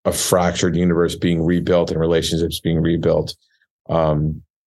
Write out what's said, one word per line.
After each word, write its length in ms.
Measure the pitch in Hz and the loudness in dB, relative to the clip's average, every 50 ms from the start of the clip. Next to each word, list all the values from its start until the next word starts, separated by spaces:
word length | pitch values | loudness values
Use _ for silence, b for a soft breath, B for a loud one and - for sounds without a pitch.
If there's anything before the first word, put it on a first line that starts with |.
| _ | _
a 80 | 92 85 | -4 -2
fractured 640 | - - - - 90 87 87 85 - - 92 80 85 | -2 0 0 2 2 2 0 0 0 0 0 2 2
universe 400 | 90 90 85 85 85 80 78 80 | 2 2 2 2 0 0 -2 -2
being 260 | - 90 85 82 80 | -2 -2 0 0 0
rebuilt 480 | 82 87 87 - - 90 87 85 82 | 0 0 0 0 2 2 2 2 0
and 80 | 82 80 | 0 -2
relationships 600 | 82 82 85 82 - - 85 82 85 80 80 - | 0 2 2 0 0 0 -2 -2 -2 -2 -4 -4
being 200 | - 82 82 80 | -2 -2 0 2
rebuilt. 540 | 82 82 85 82 78 82 82 82 78 - - - _ _ _ _ _ _ _ _ _ - | 2 0 0 0 2 2 0 0 0 -4 -8 -16 _ _ _ _ _ _ _ _ _ -4
Um, 520 | - 82 80 78 76 76 76 78 78 - - _ _ _ _ | -2 0 0 0 0 0 0 -2 -4 -6 -12 _ _ _ _